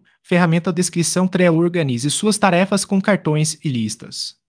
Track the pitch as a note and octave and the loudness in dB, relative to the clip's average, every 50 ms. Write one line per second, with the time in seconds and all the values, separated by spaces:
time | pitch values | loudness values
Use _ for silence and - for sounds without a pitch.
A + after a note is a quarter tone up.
0 | _ _ _ _ _ - F#3 F3 F3+ E3 D#3+ E3+ E3 G3 E3+ E3 F3+ - - E3+ | _ _ _ _ _ -2 0 2 2 2 2 0 0 -2 -2 -2 -2 -2 -2 -2
1 | E3 - - F3+ F#3 F#3 - F3 F3+ F3 E3 D#3+ E3+ F3 E3+ F3 D#3+ C3+ B2 A#2+ | -2 0 0 0 0 0 2 2 2 4 4 2 2 0 0 0 -2 0 -2 -2
2 | A#2+ D3 - - - G#3+ G3+ G#3 - G3 F3 F3 F#3+ F#3+ G#3+ G3 - - G3+ F#3+ | -2 -2 -4 -2 0 0 0 2 2 2 2 2 2 2 0 -2 -2 0 -2 -2
3 | F#3+ - G3+ F#3 - D#3+ D3+ D3+ D#3 D#3 - - - D#3+ C3 A#2+ A2 G#2+ A2 - | 0 2 0 0 0 0 0 0 0 -2 -4 -6 -6 -4 -2 -2 -2 -4 -6 -8
4 | - - - - - - - _ _ _ | -14 -16 -12 -12 -12 -12 -14 _ _ _